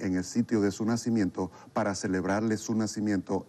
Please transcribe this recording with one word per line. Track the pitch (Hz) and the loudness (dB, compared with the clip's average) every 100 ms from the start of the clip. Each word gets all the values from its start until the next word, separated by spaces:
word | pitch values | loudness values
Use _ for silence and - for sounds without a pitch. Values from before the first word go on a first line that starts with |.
en | 101 92 | 0 0
el | |
sitio | 90 120 117 110 | 0 -2 2 2
de | 101 | 2
su | 98 | 2
nacimiento | 110 117 123 113 95 - 92 - - | 0 0 2 2 2 0 -6 -8 -8
para | 117 104 | -4 -2
celebrarle | 95 101 92 90 101 113 104 | -2 -2 0 0 0 0 0
su | - | 0
nacimiento | 110 107 - 107 98 - 95 | 0 0 0 0 0 0 -4